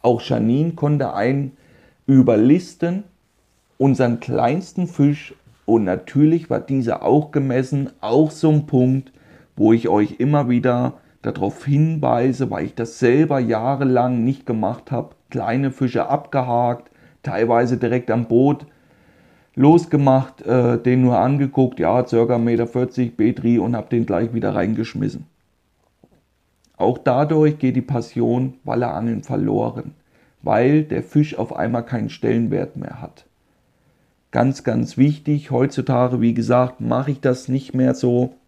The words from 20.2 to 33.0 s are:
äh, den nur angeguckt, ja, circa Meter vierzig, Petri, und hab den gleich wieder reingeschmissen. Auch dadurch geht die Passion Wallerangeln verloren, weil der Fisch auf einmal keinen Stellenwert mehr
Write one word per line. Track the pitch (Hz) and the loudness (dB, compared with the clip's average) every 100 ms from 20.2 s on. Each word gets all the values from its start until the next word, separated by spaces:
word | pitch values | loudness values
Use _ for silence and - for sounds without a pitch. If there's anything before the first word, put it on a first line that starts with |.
| 131 - | 0 -10
äh, | - 123 120 120 | -2 2 2 0
den | 123 127 | 2 2
nur | 127 117 | 4 2
angeguckt, | 120 143 139 135 131 - | 2 0 -2 0 0 0
ja, | 82 117 123 | 0 0 2
circa | 117 107 120 | 0 2 0
Meter | 117 117 117 | 0 0 -2
vierzig, | 127 123 - 120 - | -2 -4 -2 -6 0
Petri, | 110 - 117 120 | 0 0 0 2
und | 98 | 0
hab | 120 - | -4 -2
den | 120 117 | -4 0
gleich | 90 113 | -2 -2
wieder | 117 104 | -4 -4
reingeschmissen. | 101 95 110 113 - 104 - - _ _ _ _ _ _ _ _ _ _ _ _ _ _ _ | -2 -2 -4 -6 -4 -6 -6 -18 _ _ _ _ _ _ _ _ _ _ _ _ _ _ _
Auch | 92 127 | -2 0
dadurch | - 127 151 160 151 151 | 0 0 2 4 2 2
geht | 131 | 0
die | 123 | 0
Passion | 127 131 117 - 117 123 131 127 | -2 -4 -4 -2 0 0 -2 -8
Wallerangeln | - 113 123 - 117 110 | -6 -4 -2 -4 -4 -6
verloren, | - 117 107 104 113 123 - - _ _ _ _ | -4 -4 0 0 -2 -6 -12 -16 _ _ _ _
weil | - 110 123 151 | -2 2 4 2
der | 151 - | 0 -6
Fisch | - 151 151 - | -2 0 0 -2
auf | - - | -8 -4
einmal | 98 117 | -4 -4
keinen | 117 120 107 | -4 -6 -6
Stellenwert | - 113 113 117 101 - - | -4 -2 0 0 -2 -6 -10
mehr | - - | -14 -14